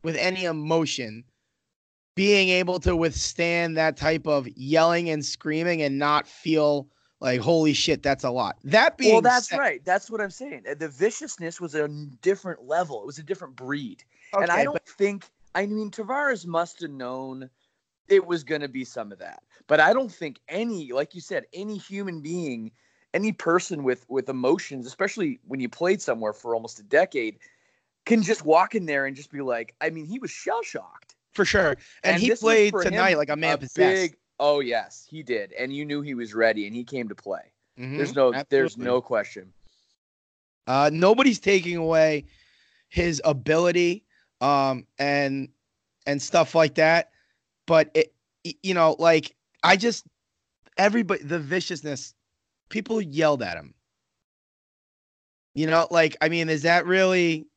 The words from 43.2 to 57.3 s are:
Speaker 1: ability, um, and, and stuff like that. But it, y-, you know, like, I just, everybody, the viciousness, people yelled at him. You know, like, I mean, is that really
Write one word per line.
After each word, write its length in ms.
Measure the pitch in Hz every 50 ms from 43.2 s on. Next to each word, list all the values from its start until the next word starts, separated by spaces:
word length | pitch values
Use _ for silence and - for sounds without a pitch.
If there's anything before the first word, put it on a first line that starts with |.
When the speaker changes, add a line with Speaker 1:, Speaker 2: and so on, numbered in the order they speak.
| -
Speaker 1:
ability, 800 | 160 147 131 - 143 156 165 175 175 170 175 175 170 180 214 _ _ _ _ _ _ _ _
um, 460 | 127 139 143 139 135 135 131 123 - _ _
and, 520 | - 139 143 143 143 143 139 135 139 135 131 _ _ _ _ _ _ _ _ _ _ _
and 140 | 143 143 143
stuff 340 | - - - 170 156 - -
like 200 | 165 160 147 -
that. 360 | 160 156 156 165 170 - _ _ _ _ _ _ _ _ _ _ _ _
But 260 | - 170 160 160 156 _
it, 200 | 160 156 - _ _ _ _ _ _ _
y-, 80 | 170 156 _ -
you 100 | 190 185
know, 220 | 175 165 160 -
like, 380 | - 165 165 165 160 - - _ _ _ _ _ _
I 140 | - 170 196
just, 300 | 190 208 240 214 - _ _ _ _ _ _ _ _ _ _ _ _ _ _ _
everybody, 440 | - 190 208 202 233 220 170 190 -
the 180 | 143 143 170 170
viciousness, 760 | 147 135 180 185 175 - 185 139 147 151 143 123 - - _ _ _ _ _ _ _ _ _ _ _ _
people 320 | - 220 202 - 226 220
yelled 420 | 202 156 135 156 160 151 147 127 113
at 140 | 90 85
him. 160 | 82 73 65 _ _ _ _ _ _ _ _ _ _ _ _ _ _ _ _ _ _ _ _ _ _ _ _ _ _ _ _ _ _ _ _ _ _ _ _ _
You 140 | 139 156
know, 200 | 160 160 165 165 -
like, 240 | 175 165 160 151 - -
I 80 | 151 156
mean, 180 | 170 170 165
is 140 | 160 160 147
that 240 | 139 170 170 175 170
really 600 | 175 185 190 190 185 185 180 175 170